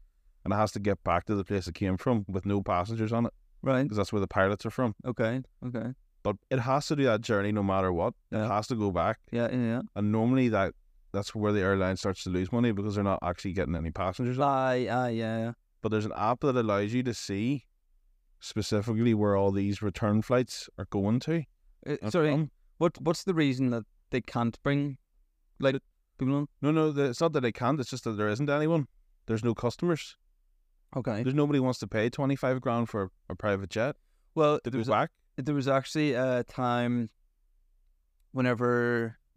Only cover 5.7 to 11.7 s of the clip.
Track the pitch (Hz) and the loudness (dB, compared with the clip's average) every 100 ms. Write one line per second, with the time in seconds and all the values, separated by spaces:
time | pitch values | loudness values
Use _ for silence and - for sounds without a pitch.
5.7 | 123 123 131 _ _ 104 101 _ 131 117 | -8 -8 -10 _ _ -6 -6 _ -2 0
6.7 | 135 - 147 135 107 117 104 101 104 98 | 0 0 2 2 2 2 0 2 0 2
7.7 | 95 92 87 104 - _ 110 110 104 107 | 2 2 0 -2 -4 _ -4 -2 -2 -2
8.7 | 117 101 85 90 107 _ 117 117 127 117 | -2 0 2 0 -2 _ -2 0 0 0
9.7 | 120 - - 104 110 117 131 123 104 95 | -2 -4 -2 0 2 4 4 4 2 0
10.7 | - _ _ _ 98 101 110 104 104 92 | -2 _ _ _ -6 -6 -2 2 2 4